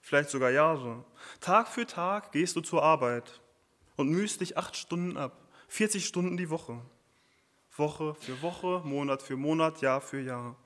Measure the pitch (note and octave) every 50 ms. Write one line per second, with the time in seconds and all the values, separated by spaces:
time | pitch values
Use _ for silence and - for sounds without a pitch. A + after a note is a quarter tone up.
0 | _ - - C#3+ D3 D3 - C#3 B2+ B2 B2+ C#3+ D3+ D#3+ D#3+ C#3+ B2+ A#2+ A2+ A#2
1 | B2 - _ - - - - - - F3+ F3+ G#3+ A#3 - - - A#3 - - -
2 | E3+ F#3 G3 G#3 G3+ - - C#3+ E3+ F3 - F3+ D#3+ - - E3 C#3+ D#3 D#3+ D3
3 | C3 A#2+ A#2+ A#2+ A#2 - - - _ _ _ _ _ _ _ _ _ _ _ -
4 | D3 C3+ D#3 F3+ G#3 G#3 - - F#3 F3 - - - - - - - _ E3 F3
5 | F3 F3+ F3 - C#3+ B2+ - - - _ _ - - _ - - G#3+ G#3 G#3 G3+
6 | F3 - - F3+ F3 F3+ F3+ F3 F3+ D#3+ D#3 E3 - - A#2 A#2 B2 - - _
7 | _ _ _ _ _ _ _ _ _ _ _ _ _ _ - - D3 D3+ D3 -
8 | D#3 D#3 D3+ D3+ - - C3 C3 D3 E3+ F3 - - F3+ F3+ F3+ E3 D3 C#3 C#3+
9 | C#3+ C#3 C3+ C3+ - - C#3 C3 C#3 D3 D#3 D#3+ D#3+ D#3+ D#3 - - C3+ C3 C3+
10 | C3+ - - C#3 C3 B2+ B2+ B2 A#2+ A#2+ B2 - _